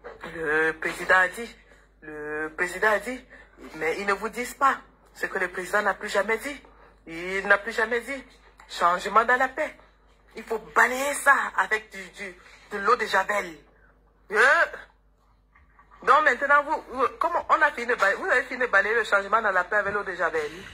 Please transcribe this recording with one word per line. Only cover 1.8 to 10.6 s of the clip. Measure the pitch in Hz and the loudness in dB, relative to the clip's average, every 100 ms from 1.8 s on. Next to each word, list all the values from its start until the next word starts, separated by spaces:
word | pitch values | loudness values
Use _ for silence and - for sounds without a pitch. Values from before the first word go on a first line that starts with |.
| _ _ | _ _
le | 156 151 151 151 156 156 | -16 -12 -8 -6 -8 -6
président | 180 185 214 | -6 0 2
a | - | 2
dit, | 247 254 - - - - - 160 | -2 -10 -14 -20 -20 -20 -18 -6
mais | 160 180 | -4 -2
ils | 202 | -2
ne | |
vous | 196 214 | -2 -4
disent | 233 247 | -8 -10
pas | - 285 - - _ _ - | 0 0 0 -6 _ _ -10
ce | - | -6
que | 196 | -4
le | 180 | -4
président | 185 180 208 | -6 -2 0
n'a | 208 | 0
plus | 190 214 | -2 -2
jamais | 208 196 220 | -2 0 -2
dit. | 277 277 - - - _ - | -4 -12 -16 -20 -20 _ -16
Il | 165 180 196 196 | -10 -6 -4 2
n'a | 202 | 0
plus | 226 | 0
jamais | 226 220 240 | -4 -2 -2
dit. | 233 269 - - _ - - | -4 -10 -14 -20 _ -20 -16
Changement | - 175 180 196 208 233 | 0 2 2 2 4 4
dans | 254 | 2
la | 262 | 0
paix. | 285 285 - _ _ _ _ _ - | -2 -8 -8 _ _ _ _ _ -18
Il | |
faut | - 220 | -8 -8